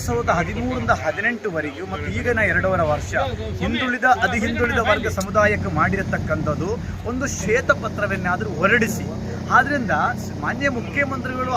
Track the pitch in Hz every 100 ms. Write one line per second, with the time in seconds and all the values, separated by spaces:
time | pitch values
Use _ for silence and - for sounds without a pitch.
0 | 247 240 226 170 170 208 247 247 233 208
1 | 160 165 220 233 214 165 147 139 190 190
2 | - 220 247 226 196 175 190 180 156 147
3 | - 165 269 226 - - 208 240 254 240
4 | 254 240 190 233 226 226 240 - 214 202
5 | 208 196 190 214 208 190 190 156 180 190
6 | - 180 - 156 151 147 160 - - -
7 | 214 254 277 - 202 240 - - 220 208
8 | 202 196 180 180 214 151 196 226 220 -
9 | - - - - - 220 262 285 202 156
10 | 196 240 - - 151 240 285 240 - 285
11 | 277 262 254 254 254